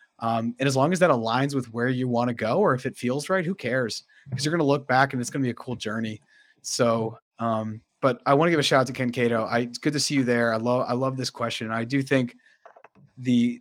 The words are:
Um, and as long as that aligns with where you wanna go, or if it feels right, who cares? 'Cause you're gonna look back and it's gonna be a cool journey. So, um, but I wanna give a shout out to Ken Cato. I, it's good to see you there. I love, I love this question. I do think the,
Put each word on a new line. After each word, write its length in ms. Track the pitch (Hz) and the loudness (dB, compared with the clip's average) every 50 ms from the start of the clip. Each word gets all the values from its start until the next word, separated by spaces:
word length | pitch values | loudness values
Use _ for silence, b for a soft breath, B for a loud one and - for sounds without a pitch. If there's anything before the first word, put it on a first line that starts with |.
| b b b - | b b b -6
Um, 340 | 113 113 117 117 113 120 120 - | -4 -2 -2 -2 -2 -4 -2 0
and 60 | 135 | 0
as 100 | 143 131 | 2 4
long 160 | 131 139 170 | 4 4 4
as 60 | 185 160 | 4 4
that 100 | 180 165 | 4 4
aligns 440 | 135 117 113 113 117 131 175 151 139 | 4 4 2 0 0 2 0 0 -2
with 160 | 135 - 117 | -4 -4 -4
where 160 | 113 120 120 131 | -4 -2 -2 0
you 180 | 127 123 131 123 | 0 -2 -2 0
wanna 260 | 120 117 120 123 117 | 0 0 0 0 -2
go, 240 | 117 110 110 127 185 | -2 -2 0 2 2
or 160 | 208 139 131 | 2 2 2
if 120 | 123 - | 0 -2
it 100 | 127 101 | -6 -8
feels 320 | - 123 120 127 147 147 - | -4 -4 -2 -2 -2 -2 -2
right, 160 | 190 190 160 | -2 -2 0
who 100 | 175 196 | -2 -6
cares? 500 | - - 113 127 131 123 104 - - - b b b b 139 | -6 -4 -4 -2 -2 -2 -2 -6 -8 -14 b b b b -10
'Cause 140 | 127 123 139 | -8 -4 -2
you're 80 | 151 | 0
gonna 120 | 170 170 151 | 0 2 2
look 220 | 139 143 143 131 | 2 2 2 2
back 260 | - 127 131 139 135 | 2 4 4 4 2
and 80 | 139 127 | 0 -4
it's 100 | 120 - | -6 -4
gonna 140 | - 143 135 | -4 -2 -2
be 60 | 120 | -2
a 40 | 113 | -4
cool 220 | - - 123 123 | -6 -8 -10 -10
journey. 440 | 131 - 107 110 113 113 110 104 - b b b b b b b b | -8 -6 -6 -6 -4 -6 -6 -8 -10 b b b b b b b b
So, 560 | b - - - 123 117 113 117 110 113 117 - _ _ _ - | b -6 -2 0 2 2 2 0 -2 -4 -8 -12 _ _ _ -6
um, 420 | 117 117 110 110 110 110 107 110 _ _ _ - | -4 -2 -2 -2 -4 -6 -10 -12 _ _ _ -2
but 200 | 139 131 120 - - | 0 0 0 0 2
I 80 | 139 139 | 2 4
wanna 160 | 143 165 175 | 4 4 4
give 100 | 165 147 | 2 2
a 40 | 135 | 2
shout 180 | - 151 135 | 2 4 2
out 40 | 127 117 | 2 2
to 40 | |
Ken 180 | 120 - 127 120 | -2 -2 -2 -2
Cato. 340 | 120 131 120 117 117 113 110 | 0 0 2 2 2 0 0
I, 160 | - 120 120 | 0 0 -2
it's 180 | 123 120 120 - | -2 -2 -6 -4
good 140 | - 156 | -2 -2
to 80 | 147 139 | 0 0
see 140 | - - 147 | -2 0 0
you 100 | 135 123 | 2 2
there. 280 | 123 120 120 120 117 | 2 2 2 2 2
I 40 | 113 | 0
love, 300 | 113 113 123 123 127 120 - | 0 0 0 2 0 0 0
I 40 | |
love 240 | 123 123 131 135 131 | -2 -2 -2 -2 -2
this 140 | 131 123 - | -4 -6 -6
question. 400 | - - 120 113 - - 117 110 | -6 -6 -6 -6 -6 -6 -6 -4
I 140 | 113 113 113 | -4 -4 -4
do 180 | 117 135 139 | -2 -2 -2
think 340 | 135 - 139 131 123 120 - b b b b b b b b - - - _ _ - _ _ | 0 2 2 2 0 0 -6 b b b b b b b b -20 -20 -20 _ _ -20 _ _
the, 440 | 131 123 127 123 120 120 120 120 120 | -6 0 2 4 4 4 2 0 -6